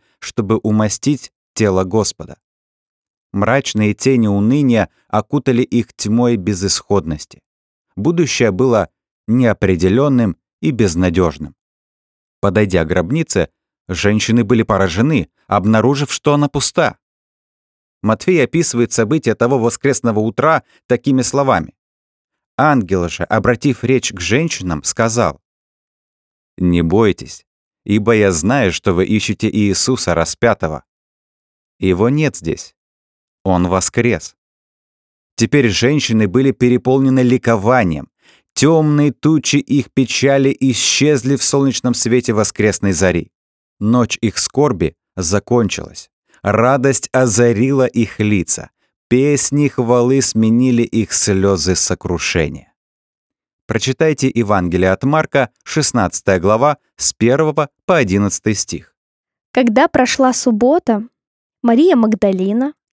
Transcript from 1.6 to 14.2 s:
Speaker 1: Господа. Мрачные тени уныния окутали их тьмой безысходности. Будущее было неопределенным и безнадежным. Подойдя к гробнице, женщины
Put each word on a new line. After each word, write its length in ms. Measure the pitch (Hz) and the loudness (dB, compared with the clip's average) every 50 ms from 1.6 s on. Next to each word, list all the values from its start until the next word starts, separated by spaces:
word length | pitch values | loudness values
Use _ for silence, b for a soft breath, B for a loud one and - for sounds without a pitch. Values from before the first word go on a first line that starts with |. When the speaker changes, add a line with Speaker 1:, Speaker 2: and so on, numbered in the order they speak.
| 110 101 92 92 95 | 0 0 2 0 0
Speaker 1:
Господа. 540 | 92 90 110 101 - - - 80 - - - _ _ _ _ _ _ _ _ _ _ _ _ _ _ _ _ _ _ | 0 0 -2 -2 -2 -4 -10 -14 -20 -20 -20 _ _ _ _ _ _ _ _ _ _ _ _ _ _ _ _ _ _
Мрачные 640 | - 101 101 110 123 139 131 - - 107 107 107 104 | -6 -4 0 0 0 0 -2 -2 -2 0 0 0 0
тени 320 | - - 139 135 120 113 104 | 0 0 0 2 2 2 2
уныния 640 | 101 101 101 113 131 151 143 127 120 110 95 - _ _ _ _ | 2 0 2 2 2 2 2 2 2 2 0 -2 _ _ _ _
окутали 560 | - 107 107 _ - 147 - 139 123 117 127 | -4 -4 -2 _ -4 -2 0 0 0 0 0
их 300 | - - 120 107 - _ | 0 -2 -2 -2 -4 _
тьмой 420 | - - 104 107 120 123 120 120 | -10 -6 -2 0 0 2 0 0
безысходности. 1040 | 101 87 101 104 87 98 95 - - - - 104 98 76 80 78 73 - - - - _ _ _ _ _ _ _ _ _ _ _ | -2 -2 -4 -4 -2 -2 -4 -4 -4 -4 -2 -2 -2 -2 -2 -6 -8 -10 -16 -20 -20 _ _ _ _ _ _ _ _ _ _ _
Будущее 560 | - 104 151 175 170 165 123 - - 123 110 | -4 -2 -2 0 0 0 -2 0 0 0 0
было 380 | 92 90 127 131 117 107 85 - _ _ _ _ _ _ _ - | 0 0 0 2 2 0 0 -2 _ _ _ _ _ _ _ -2
неопределенным 1080 | 113 127 127 113 98 - - 92 92 82 87 92 98 123 143 147 135 123 117 101 82 - _ _ _ _ | 0 2 2 2 0 0 0 0 2 2 2 2 2 2 2 2 2 2 0 0 -2 -6 _ _ _ _
и 80 | - 160 | -4 -2
безнадежным. 840 | 135 110 113 95 80 85 92 90 82 92 90 80 76 - 73 69 - _ _ _ _ _ _ _ _ _ _ _ _ _ _ _ _ _ | 0 0 0 0 0 0 0 0 2 2 0 0 -2 -4 -12 -16 -16 _ _ _ _ _ _ _ _ _ _ _ _ _ _ _ _ _
Подойдя 440 | - 101 90 107 107 98 95 87 80 | -2 0 2 2 2 2 2 0 0
к 40 | 76 | 0
гробнице, 640 | 85 90 85 80 131 165 160 - - 101 78 - _ _ _ _ _ _ _ - | 0 -2 -2 -2 -2 -4 -4 -2 -2 -2 -2 -4 _ _ _ _ _ _ _ -10
женщины 560 | 95 85 - 104 107 107 | -6 -2 0 0 0 0